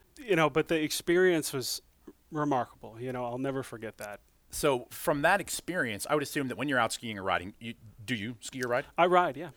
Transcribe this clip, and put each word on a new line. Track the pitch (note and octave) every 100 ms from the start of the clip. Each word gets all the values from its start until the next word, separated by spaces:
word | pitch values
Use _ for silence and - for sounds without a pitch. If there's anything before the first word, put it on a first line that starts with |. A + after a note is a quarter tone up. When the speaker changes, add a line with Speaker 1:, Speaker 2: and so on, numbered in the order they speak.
| _ -
Speaker 1:
You | A#3+ E3
know, | D3+
but | D#3 D3+
the | D#3+
experience | D3+ - - F3 F#3 E3 -
was | C3+ A#2 - - _ - - _
remarkable. | D3+ D3 C3 A#2 - A2+ A2+
You | B2+
know, | B2
I'll | A#2+ B2
never | C3+ C3+
forget | - A2+ A2 -
that. | G#2 G2+ _ _ _
Speaker 2:
So | - D3+ B2 -
from | - E3+ C#3+
that | D#3+ G3
experience, | - - - F3 B2 G2+ -
I |
would | D3+
assume | C3+ D3+ C3+
that | -
when | C#3+
you're | B2+
out | A2+
skiing | - A#2 G2+
or |
riding, | F#2 F2 F#2 -
you, | A#2 - A2 -
do | G#2
you | A2+ A2+ A#2+
ski | - C3
or | B2
ride? | B2 - -
Speaker 1:
I |
ride, | F3 F3+ E3+ C3+
yeah. | F3